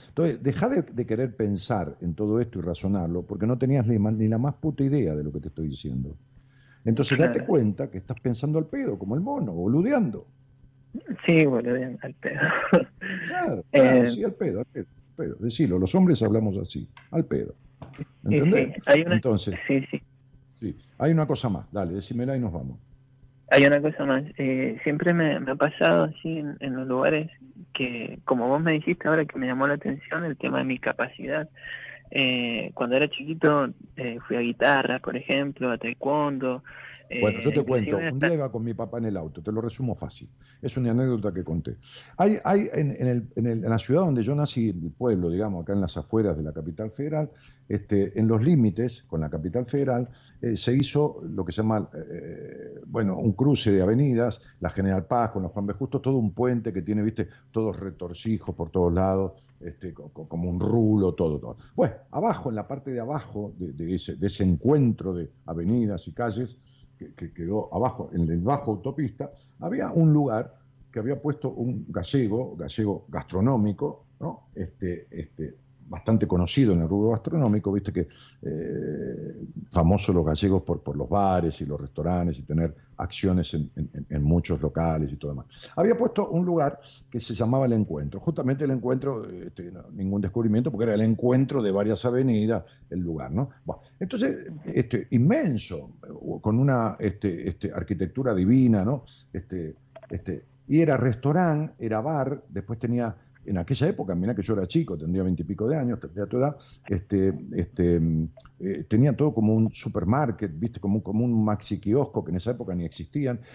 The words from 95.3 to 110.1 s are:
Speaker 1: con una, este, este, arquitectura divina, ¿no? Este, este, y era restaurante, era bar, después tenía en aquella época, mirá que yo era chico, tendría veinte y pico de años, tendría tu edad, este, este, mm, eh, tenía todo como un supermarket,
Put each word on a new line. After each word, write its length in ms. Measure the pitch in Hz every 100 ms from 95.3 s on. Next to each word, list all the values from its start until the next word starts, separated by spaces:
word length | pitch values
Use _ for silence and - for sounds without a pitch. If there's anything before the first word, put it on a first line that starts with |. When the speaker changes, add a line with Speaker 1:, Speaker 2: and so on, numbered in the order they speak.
| 294 226 117 - 80 67 - - - - -
Speaker 1:
con 180 | 107 113
una, 380 | 139 127 113 -
este, 500 | 107 - 101 85 95
este, 220 | - 101
arquitectura 640 | - 87 87 92 - 127
divina, 500 | 95 92 131 123 107
¿no? 200 | 98 139 - - -
Este, 440 | - - 90 78 - _ - -
este, 360 | - - 78 - _ -
y 140 | 151
era 160 | 160 135
restaurante, 760 | 127 113 139 165 175 151 156 -
era 220 | 113 110
bar, 420 | 131 151 135 139 -
después 300 | 98 95 113
tenía 360 | 117 120 117 - _ _ -
en 120 | 92
aquella 300 | 82 - 151
época, 260 | - 95
mirá 200 | 87 98
que 80 | 101
yo 120 | 98
era 120 | 104 90
chico, 320 | 165 147 85
tendría 240 | 78 92
veinte 200 | 92 85
y 40 | 82
pico 220 | 98 110
de 80 | 156
años, 240 | 123 117
tendría 260 | - 90 101
tu 120 | 123
edad, 180 | 139 147 - - -
este, 440 | 98 - 98 95 78 -
este, 480 | - - - 87 85
mm, 280 | 82 80 78 - - _
eh, 260 | 92 80 -
tenía 280 | 110 143 123
todo 160 | 147
como 220 | 110 107
un 180 | 113 110
supermarket, 840 | - 117 104 90